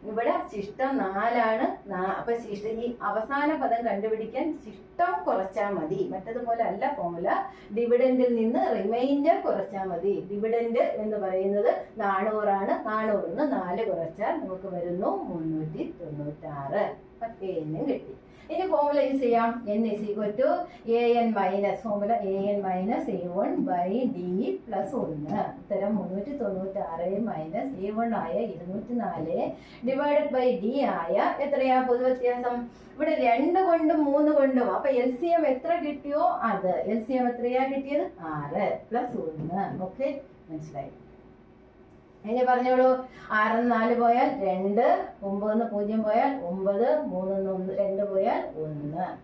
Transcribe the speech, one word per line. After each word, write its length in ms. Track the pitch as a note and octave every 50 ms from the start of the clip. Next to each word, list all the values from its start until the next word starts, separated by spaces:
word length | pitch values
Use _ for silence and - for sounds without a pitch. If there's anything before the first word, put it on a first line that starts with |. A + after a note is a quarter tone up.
| -
ഇവിടെ 360 | G#3 G#3+ A3+ A#3 C#4+ F4 F4 - - -
ശിഷ്ടം 400 | G#3 F#3+ - - - C4 C4+ C4+
നാലാണ്. 920 | C4+ G3 F#3+ F#3+ G3 G#3+ A#3 A#3+ B3 A3+ A3 A3 A3+ C4+ F4 - - - G3+
നാ-, 260 | G3 F#3 F#3 F#3+ G3 -
അപ്പൊ 140 | - A#3 A#3
ശിഷ്ട-, 360 | A#3 - G#3 G3+ G3 G#3 A3
ഈ 260 | A3 A3 A#3+ A#3+ A#3+ - -
അവസാന 540 | G#3+ G3+ A3 A3 G#3+ C4+ C#4 D4 D4 D#4 D4 C4+
പദം 240 | A#3 A#3+ A#3 A#3
കണ്ടുപിടിക്കാൻ 720 | A3 G3+ G3+ G3+ A3 A3 G#3+ A3 - - C4 D#4 D#4 D4+ - -
ശിഷ്ടം 600 | G#3+ F#3+ - - - - - F4 F4+ F#4 - -
കുറച്ചാ 460 | D#4+ - F#3+ F#3+ F#3+ - A3 G#3 G3+
മതി. 380 | G3+ F3 D#3 D#3 F#3 G3 F#3 - F#3
മറ്റതുപോലെ 520 | F#3+ F#3 A3+ A#3 B3 A#3+ A#3 A3+ A#3 A3+
അല്ല 300 | G3 F#3+ G#3 - C#4 D4
ഫോർമുല. 400 | - - E3+ E3+ E3+ F3+ - - - - - - - - - G#3 G#3+
ഡിവിഡന്റിൽ 580 | A#3+ A#3 A#3+ B3 C4 C4 B3+ B3+ B3+ B3 A#3+
നിന്ന് 460 | A3+ A3 A3+ B3 D#4+ - - A#3 F#3+ F#3+
റിമൈൻഡർ 580 | G3+ A3+ A#3+ B3+ C#4 C#4+ C#4+ C#4+ D#4+ F4+ G4
കുറച്ചാ 440 | - D4+ A#3+ G#3 G3 - G#3 G3 F#3+
മതി. 440 | F#3+ F3 E3+ F3 G3+ G3+ E3+ - F#3
ഡിവിഡന്റ് 500 | G3+ G#3 G#3 A3 A3+ A#3 A#3 A#3 A#3 A#3+
എന്ന് 360 | - - - G#3+ G#3+ G#3+ G#3+
പറയുന്നത് 580 | G#3 G3 F#3+ F#3 F#3 F#3+ G3 G3+ G3+ G#3 - - - - - - G#3+
നാനൂറാണ്. 880 | G#3+ G3 G3 F#3+ G3+ A3 G#3+ G#3+ G#3 G#3 G3 G3 G3 A3+ D4+ - - A3+
നാനൂറിന്ന് 640 | G#3+ A3 A3 G#3+ G#3 F#3+ - E3+ F3 A3+ D4+ C#4+ A#3
നാല് 380 | G3 F3+ F3+ F3+ G#3+ A#3 G#3+
കുറച്ചാൽ 460 | F3+ E3+ E3 D#3+ - - G#3 C4+ E4+
നമുക്ക് 380 | D#4 - F#3+ F#3 F3+ - - F3+
വരുന്നു 480 | F3 F3 F3 F3 F3+ G#3 C#4 F#4+ G4 E4+
മുന്നൂറ്റി 720 | A3 F#3 E3 D#3+ D#3+ D#3+ D#3 D#3 D#3 D#3+ - D#4+ - - -
തൊണ്ണൂറ്റാറ്. 800 | F3 D#3 D3 D3 D3 D3 D3 - - D3+ D3 C#3+ C#3 - - G3+
അപ്പൊ 680 | G3+ - - - - - - - - A3+ - - G3
എന്നും 420 | F#3+ F3 E3 D#3 D3+ D#3 - C4 C#4+
കിട്ടി. 240 | - - - - - - - - - - - -
ഇനി 160 | D#4+ F4 F#4+ F#4+
ഫോർമുല 320 | D#4+ D4 C#4+ D4 C#4+ C#4+
യൂസ് 220 | C4 C4 C4+ C4+ B3
ചെയ്യാം. 440 | A#3+ A#3 A#3 A#3 A#3 A#3+ - -
N 160 | G3+ G#3 A3 A3+
is 160 | A3 G3 - A3 G#3
equal 200 | G3+ G#3+ G#3 G3+
to 260 | - B3 C4 D#4 F4 - - - - - - - A3+
എ 200 | A#3 A#3+ A#3 A#3
എൻ 200 | A#3+ A#3 A3+ G#3+
minus, 420 | G3+ G3 F#3+ F#3+ G3 G3+ G3+ -
ഫോർമുല 380 | - - A3+ G#3 G3+ G3+ G#3 A#3
എ 200 | G#3+ G3+ F#3+ G3
എൻ 300 | G3 F#3+ G3+ G3+ G3+ G3
minus 480 | F#3+ F#3 F3+ F#3+ G3+ B3 D#4+ - -
എ 160 | G3 F3+ F3
വൺ 300 | F3+ F3 F#3+ A3+ - F4+
by 360 | - - - F#3 F3 F3 F#3+ G#3
D 260 | B3 B3+ G#3+ F3+ F3+ F3+ F3+ F3+ F#3+ B3
plus 520 | F4+ G4 - - - G#3 F#3+ - - -
ഒന്ന്. 380 | A#3 F#3+ D#3+ D#3 D3 D3 D#3 G3
ഉത്തരം 640 | G#3 - - - - - - G#3 F#3+ G3 G#3 A3
മുന്നൂറ്റി 340 | G3+ F3 F3 F#3 G3+ B3 C#4+
തൊണ്ണൂറ്റാറ് 720 | C#4 - A#3 G3+ F#3+ F#3 F#3+ G3 - G#3 F3+ E3 E3 E3 F3
minus 840 | F3+ G3 G#3+ A3+ G#3+ F3+ D#3 D#3 D#3+ F3 A3 C4+ C#4 C4+ F#3 F#3+
എ 40 | G#3
വൺ 240 | G#3+ A3 A#3 A#3 A3
ആയ 240 | F#3+ E3+ E3 E3+ G3+
ഇരുന്നൂറ്റിനാല് 1120 | A#3 G#3+ F#3 E3 E3+ F3+ F#3 A3 A3 - A#3+ A#3+ G#3 F#3 F3 E3 D#3 D#3+ F3 G#3 C#4 D#4 - - - - - - -
divided 420 | A#3+ C4 C4+ D4+ D4 D4 D4 D4+ - A#3+
by 260 | B3+ B3 B3+ A3+ F#3
D 200 | F#3+ A3 C4 C#4 C4
ആയ 600 | G#3+ - - - - - - - - - - C#4
എത്രയാ 380 | C#4+ C#4+ - C4 C4 B3+ B3+ B3+
പൊതു 220 | B3 B3 B3 B3+
വ്യത്യാസം? 640 | B3+ B3+ B3 - B3 B3 B3 B3 B3 B3 A#3+ A#3+ - - - - - -
ഇവിടെ 180 | - C#4+ D#4+ -
രണ്ട് 440 | - B3+ A#3 A#3 A#3+ D4 E4+ F4+ F#4+
കൊണ്ടും 460 | F#4+ F#4 E4 E4 D#4+ D#4 E4 D#4 D4+
മൂന്ന് 280 | C#4 C#4 D4 D4 D4+ D4+
കൊണ്ടും. 420 | D4 C4+ C4 B3+ B3 A#3 G3 -
അപ്പൊ 140 | - - C#4
എൽ 280 | C4 B3 B3 B3+ B3+
സി 100 | - E4
എം 200 | E4+ E4+ E4 D#4
എത്ര 280 | C4+ C4 B3+ - E4 E4+
കിട്ടിയോ 460 | F4 - D4 C#4+ - - C#4+ C#4+ D4+
അത്. 500 | E4+ F4+ - - - - G3+ F#3+ F#3 F#3
എൽ 340 | F3+ - - F#3+ G#3+ A#3 A3
സി 80 | - C4+
എം 160 | B3+ A#3+ A#3+
എത്രയാ 360 | - - A#3 A#3+ B3 B3+ C4+
കിട്ടിയത്? 460 | C4+ C#4 C4+ C4+ C#4 C#4+ D4 F#4 - - -
ആറ് 580 | E3 D#3+ D#3 D3+ C#3+ C#3+ D#3 G3 G3+ E3+ - - - - G#3+
plus 280 | A#3+ - - - F#3+
ഒന്ന്. 600 | F3 D#3+ D#3 D#3 D3+ D#3+ F3 G3 F#3+ - C#3 F#3 F#3
ഓക്കെ, 380 | F#3 - - C4 D4+ C#4+ - - - - - - -
മനസ്സിലായി? 380 | D#3+ D#3 D3+ - - C#3 - - - - - - - - - - - - - - - - - - - - - - - - - - - - -
ഇനി 200 | G#3 A3+ B3+ B3+ B3
പറഞ്ഞോളൂ. 580 | B3+ B3 B3 B3+ B3+ B3+ B3+ C4 B3+ B3+ - - - - - -
ആറിന്ന് 400 | A3 G#3+ G#3+ G#3+ A3+ A3+ A#3+ B3
നാല് 300 | A#3 A3+ A3+ A#3 A#3+ A3+
പോയാൽ 440 | A#3 A#3 A#3 B3 C#4+ D4+ - - G3
രണ്ട്, 640 | F#3+ F3+ F#3 F#3+ G3 G3+ G#3 B3 D4+ F4+ - - - - - G#3
ഒമ്പതിന്ന് 420 | G3 G3 G3+ G3+ G#3+ G#3+ A3+ A#3
പൂജ്യം 380 | A3 G#3 G3+ G#3 G#3 A3 A3 G#3+
പോയാൽ 420 | G#3+ G#3 A#3 C4+ C#4 C#4 C4+ -
ഒമ്പത്, 560 | E3+ F3+ F#3+ F#3+ G3 G3+ G3+ A#3 C4 D4+ D4+
മൂന്നിന്ന് 500 | D4+ - F3+ F#3 F#3 F#3+ G3 G3 F#3+ F#3+
ഒന്ന്, 280 | F#3+ F#3 F#3 F#3+ - -
രണ്ട് 240 | G3+ G3 G3 G3 G3+
പോയാൽ 580 | G3 F#3+ F#3+ G3 A#3 - - - - - D#3
ഒന്ന്. 440 | D#3 D#3 D3+ D3 D3 D3 D3+ E3+ F#3 - - -